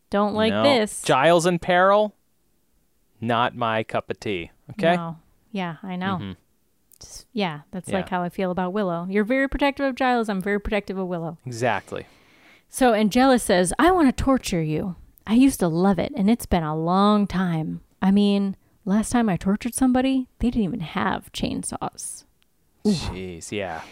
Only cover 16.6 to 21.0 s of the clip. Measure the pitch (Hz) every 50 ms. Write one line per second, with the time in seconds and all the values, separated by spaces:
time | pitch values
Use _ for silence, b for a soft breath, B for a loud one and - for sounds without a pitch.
16.6 | 160 151 156 160 160 170 185 196 202 208 214 208 202 - - 180 190 175 165 160
17.6 | 156 170 170 165 _ _ _ - 196 190 196 202 202 202 202 202 196 196 190 _
18.6 | _ _ _ _ - 196 196 220 214 - - 240 226 214 170 - - 190 202 -
19.6 | - 240 - - 262 254 247 254 254 269 269 262 254 _ _ - 220 247 247 240
20.6 | 202 165 - - 160 - - 190